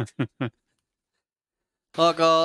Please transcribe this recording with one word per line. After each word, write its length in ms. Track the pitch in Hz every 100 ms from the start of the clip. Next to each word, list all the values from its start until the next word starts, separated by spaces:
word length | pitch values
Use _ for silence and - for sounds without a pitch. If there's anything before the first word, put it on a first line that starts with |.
| 117 - 127 - 123
<laughs> 0 | - _ _ _ _ _ _ _ _ _ _ _ _ _ -
Aga, 280 | 170 160 165 160